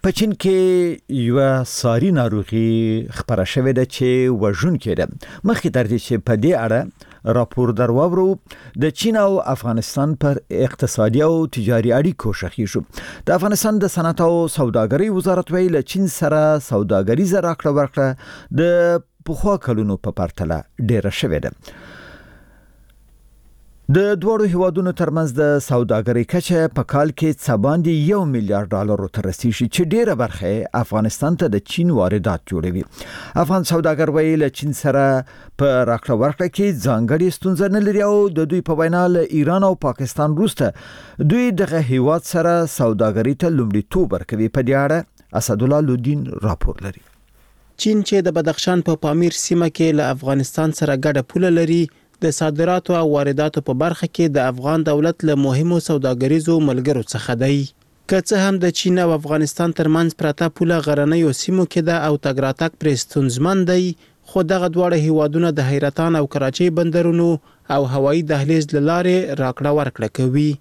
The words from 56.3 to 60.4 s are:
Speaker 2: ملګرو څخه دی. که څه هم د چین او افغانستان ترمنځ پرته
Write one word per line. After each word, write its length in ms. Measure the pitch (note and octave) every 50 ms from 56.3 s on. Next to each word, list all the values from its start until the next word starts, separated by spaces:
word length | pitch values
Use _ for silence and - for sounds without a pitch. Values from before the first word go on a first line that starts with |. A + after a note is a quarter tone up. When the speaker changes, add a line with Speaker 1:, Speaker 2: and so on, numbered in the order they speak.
| D#3 D#3+ D3+ E3 E3 D#3+ D#3 C#3
Speaker 2:
ملګرو 340 | B2+ C3 B2+ C#3+ D3 B2 A2 -
څخه 240 | - A2+ - - B2 A#2
دی. 180 | C3 C3+ C#3+ C#3+ C#3 - _ _ _ _ _ _ _ -
که 120 | F#3 F#3+ F3
څه 180 | - A3 G3 F#3+
هم 160 | G3 G3 F#3 F3
د 100 | F3+ E3 -
چین 180 | - F#3 F3+ F#3 F3
او 100 | E3+ D#3+
افغانستان 600 | D3+ D#3 D3 D#3 D3+ D#3 D3 - - E3+ E3+ D#3+ -
ترمنځ 380 | D#3+ D3+ D#3 E3 E3+ E3 D#3 -
پرته 260 | E3 D3+ D3 -